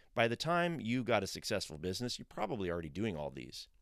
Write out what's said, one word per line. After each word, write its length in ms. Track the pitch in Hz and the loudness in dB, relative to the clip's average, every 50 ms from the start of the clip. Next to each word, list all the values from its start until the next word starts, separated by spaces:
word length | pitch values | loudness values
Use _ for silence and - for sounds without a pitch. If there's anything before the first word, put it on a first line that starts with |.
| - - - | -20 -4 2
By 140 | - 113 117 | 4 4 4
the 80 | 117 - | 4 2
time 420 | - 151 175 175 170 175 170 - | 0 2 2 2 2 2 0 0
you 240 | 104 110 120 131 123 | 0 0 0 2 4
got 180 | 107 120 107 | 4 4 4
a 60 | 98 92 | 4 2
successful 500 | - - 85 - 113 98 - - 76 76 | -2 -6 -4 -2 0 0 0 -2 -6 -4
business, 400 | 76 90 95 - 123 123 - - | -2 -2 -2 0 -2 -2 -4 -6
you're 80 | - - | -8 -10
probably 420 | - - 107 101 - 110 98 87 | -6 -4 -2 -2 0 0 0 0
already 160 | 85 87 82 80 | 0 0 -2 -4
doing 300 | 69 87 107 113 90 76 | -2 -2 -2 0 0 -2
all 120 | 73 69 | -4 -4
these, 380 | 67 67 62 64 - - - - - _ | -6 -8 -10 -10 -10 -12 -12 -14 -16 _